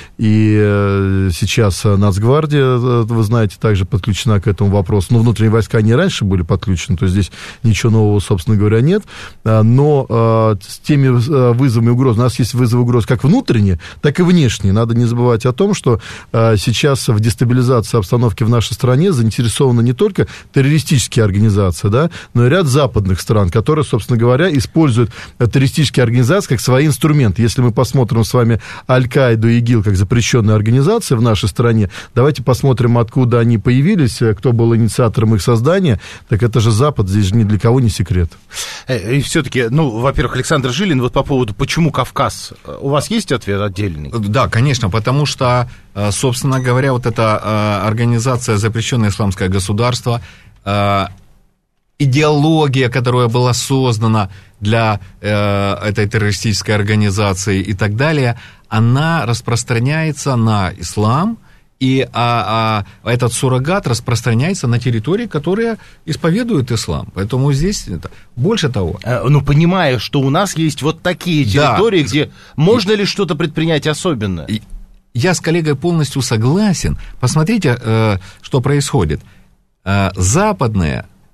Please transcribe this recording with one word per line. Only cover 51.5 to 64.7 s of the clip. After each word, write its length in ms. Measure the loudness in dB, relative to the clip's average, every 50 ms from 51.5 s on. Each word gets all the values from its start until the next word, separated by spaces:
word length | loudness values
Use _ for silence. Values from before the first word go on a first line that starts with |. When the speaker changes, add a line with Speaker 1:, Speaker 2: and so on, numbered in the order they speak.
| _ _ _ _ _ _ _ _ _ -2
Speaker 3:
идеология, 920 | 0 0 2 2 2 2 2 2 2 2 2 2 2 2 0 0 0 0
которая 380 | 0 -2 -2 0 2 2 2 2
была 260 | 2 2 0 0 0
создана 760 | -2 -2 -2 0 0 0 0 0 0 0 0 0 0 -2 -4 -8 -14 -20 -20 -14 -8
для, 400 | -4 -2 0 0 0 0 -2 -4 -6 -12 -18 -10
э, 520 | -6 -4 -2 -2 0 0 -2 -2 -2 -2 -4 -4 -4
этой 240 | -4 -2 -2 -2 -2
террористической 680 | -2 -2 -2 -2 -2 -2 -2 -2 -2 -2 -2 -2 -2
организации 840 | -2 0 0 0 0 0 0 0 0 -2 -2 -2 -2 -2 -2 -2 -2
и 120 | -2 -4 -4
так 220 | -4 -2 -2 -2
далее, 440 | -2 0 0 0 0 0 -2 -2 -6 -10 -20 -20 -20 _ -6
она 560 | -2 0 2 2 2 2 0 0 0 -2 -2
распространяется 1080 | -2 -4 -4 -4 -4 -4 -4 -4 -4 -2 -2 -2 -2 -2 -2 -2 -4 -4 -4 -4 -2 -2
на 360 | 0 0 0 0 0 -2 -4 -6 -8
ислам, 600 | -12 -8 -4 -2 0 0 0 0 0 -2 -4 -8 -12 -20 -20 -20 _ _ _ -4
и, 260 | -2 0 0 0 -2 -2
а, 720 | -4 -4 -2 0 0 -2 -2 -2 -2 -2 0 0 -2 -2 -4 -6 -12 -12 -6
а 60 | -4
этот 220 | -2 0 0 -2
суррогат 560 | -2 -2 -2 0 0 0 -2 -2 -2 -2 -2 -2
распространяется 800 | -4 -4 -4 -4 -4 -4 -2 0 0 0 0 -2 -2 -4 -2
на 120 | -2